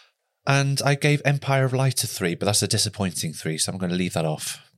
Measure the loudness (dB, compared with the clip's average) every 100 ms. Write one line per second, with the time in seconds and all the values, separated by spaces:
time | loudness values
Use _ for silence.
0 | -20 _ _ _ 0 2 2 2 2 2
1 | 2 2 2 0 2 2 2 2 2 0
2 | -2 -2 -2 0 0 2 2 0 0 -2
3 | -4 -2 -6 -6 -4 -2 -2 -2 -2 0
4 | 0 0 -2 -2 -6 -10 -14